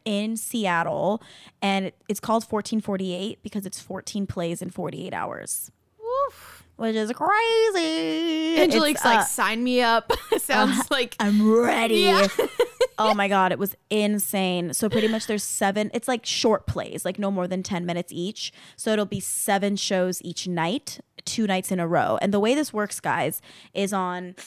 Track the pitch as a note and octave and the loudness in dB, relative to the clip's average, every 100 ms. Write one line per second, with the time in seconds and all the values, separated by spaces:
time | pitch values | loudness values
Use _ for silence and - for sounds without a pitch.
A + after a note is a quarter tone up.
0 | A3+ G3+ G#3+ A3+ - A#3+ G3 E3+ E3 D3+ | -4 -2 -2 -4 -4 -2 0 0 0 0
1 | E3 A3 - - - _ G3 G3 F#3+ - | 0 -2 -6 -20 -20 _ -2 0 -2 -8
2 | - G#3 - A3+ - G#3+ - A3 G#3 F#3+ | -8 -6 0 0 0 -4 -2 -2 -2 -4
3 | F#3+ F3+ F#3 - G#3+ G#3 G3 - - F#3+ | -4 -4 -6 -8 -10 -8 -8 -10 -10 -12
4 | - G#3 G3 - E3+ E3+ - - D3 D#3 | -8 -6 -4 -4 -4 -4 -8 -8 -8 -8
5 | F3+ F2 F#2 - G#1 - - _ _ _ | -8 -6 -6 -8 -8 -10 -10 _ _ _
6 | A4 B4+ C#5 - - - - - A3+ A3 | -6 -2 -2 -6 -20 -20 -20 -6 -4 -2
7 | G#3+ B3 E4+ G#4 A4+ A4+ A4+ F#4+ D#4+ D#4+ | -2 -2 0 2 4 4 4 2 0 0
8 | D#4+ D#4+ E4 D#4 D#4+ D#4+ F4+ - D4+ - | -2 -2 -2 0 2 4 4 4 2 2
9 | B3+ A3+ F#3+ - G#3 A3+ B3 B3 A#3 A3+ | 4 4 4 0 0 0 2 2 4 4
10 | - A#4 - G#4 - B3+ B3+ B3 - C#4 | 2 -2 0 -2 2 4 4 2 2 0
11 | B3 - G#3 G#3 G#3+ A3+ A#3+ A#3 A3+ - | 0 0 2 6 6 6 4 2 4 4
12 | - - G3 - - - A#4+ - B4+ - | 6 6 4 2 0 0 -2 0 -2 2
13 | A3 G#3 G3+ G3 F#3 E3+ G3 - _ G#3+ | 2 2 4 4 4 2 -4 -6 _ 0
14 | G#3 G#3 - G3 F#3 F3+ F3 - G#3+ G#3+ | 2 0 -2 0 0 0 -2 -2 0 2
15 | A3 A3 - G#3+ - - G3 G3+ G#3+ A#3+ | 0 0 -2 -4 -4 -2 0 0 -2 -4
16 | - A#3+ - - A#3+ G3+ - E3 G#2 - | -2 -4 -4 0 2 2 0 -6 -6 -6
17 | - G3 G3 F#3+ F3+ F#3 F3+ F3+ F3 E3+ | -6 -4 -2 -2 -2 -4 -4 -4 -4 -4
18 | F3 - F3+ - - - - - A3+ G#3+ | -6 -6 -8 -8 -12 -12 -20 -8 -2 0
19 | G3+ G3 - - - G3 G3+ G3 - F#3+ | -2 -6 -6 -4 0 2 2 -2 -2 0
20 | F#3 F3+ - E3 F#3 E3+ E3 C4+ - - | 0 -2 -8 -8 -4 -2 -2 -4 -8 -16
21 | - - - - G#3+ F#3 - F#3 E3 E3 | -20 -16 -8 -2 0 0 -2 -2 0 2
22 | G2+ A2 G#3 G3+ G#3+ C#4+ D4+ G#3+ G#3 - | 2 2 2 2 2 2 0 -4 -4 -4
23 | D#3 C3+ C#3 - - - - - G3 G3+ | -2 0 -2 -4 -12 -20 -10 -4 -2 -2
24 | F3+ F3+ F3+ F3+ | -4 -6 -10 -14